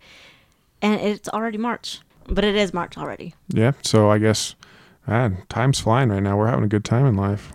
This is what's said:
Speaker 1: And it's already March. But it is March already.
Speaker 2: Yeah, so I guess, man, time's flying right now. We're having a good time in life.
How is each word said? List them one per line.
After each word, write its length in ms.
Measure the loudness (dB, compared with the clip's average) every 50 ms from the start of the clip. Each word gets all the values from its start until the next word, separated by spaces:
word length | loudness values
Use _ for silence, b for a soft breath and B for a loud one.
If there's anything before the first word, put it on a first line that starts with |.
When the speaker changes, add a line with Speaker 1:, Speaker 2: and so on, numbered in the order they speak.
| b b b b b b b b b b b b b b _ -4
Speaker 1:
And 180 | -2 -2 0 0
it's 300 | -2 -4 -4 -6 -8 -8
already 300 | -8 -6 -6 -6 -6 -6
March. 420 | -6 -6 -6 -8 -10 -14 -14 -16 _ _ _ _ -8
But 160 | -6 -2 0
it 120 | 2 2 2
is 160 | 2 0 0
March 240 | -2 -6 -6 -8 -10
already. 380 | -12 -10 -10 -10 -12 -14 -16 -18 _ _ -4
Speaker 2:
Yeah, 240 | 0 2 2 2 2 0
so 260 | -2 2 4 6 6 6
I 80 | 6
guess, 380 | 4 4 2 2 0 -2 -8 -10 _ B B B B B B B B B
man, 360 | -2 0 0 0 0 -2 -6 -8 -8
time's 280 | -4 -2 0 0 0 0
flying 300 | 0 0 2 2 2 0
right 140 | 0 0
now. 160 | 0 0 0 2
We're 100 | 2 2
having 160 | 0 0 0
a 40 | 0
good 180 | 0 0 0
time 180 | 0 0 2 2
in 120 | 2 2
life. 360 | 0 0 -2 -2 -4 -8 -12 -12